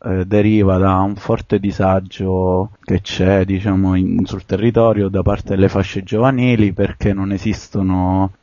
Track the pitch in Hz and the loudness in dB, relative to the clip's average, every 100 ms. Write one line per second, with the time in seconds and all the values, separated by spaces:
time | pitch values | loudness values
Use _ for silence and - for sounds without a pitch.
0 | 110 92 92 104 107 107 95 92 95 92 | -4 -4 0 2 4 4 4 2 2 2
1 | 98 104 - 113 - 101 98 - 95 95 | 0 -2 -4 -4 -2 -2 -2 0 0 0
2 | 95 - 95 92 92 90 101 - - 95 | -2 -6 -4 -2 0 0 -4 -8 -4 -4
3 | - - 92 98 95 95 104 95 95 92 | -4 -2 2 2 2 -2 0 0 2 2
4 | 92 92 95 98 - 98 117 113 113 104 | 0 -2 -2 -6 -6 -2 0 4 2 2
5 | 95 98 92 101 - 98 98 101 95 101 | 0 0 -2 -2 -2 0 2 2 -2 -6
6 | 92 107 131 131 123 117 101 90 98 - | -4 0 0 2 2 2 2 0 -4 -2
7 | 104 98 98 98 110 113 - 101 95 92 | -2 -2 -4 -4 -4 -6 -6 -4 0 0
8 | 92 95 95 - | 0 0 -2 -6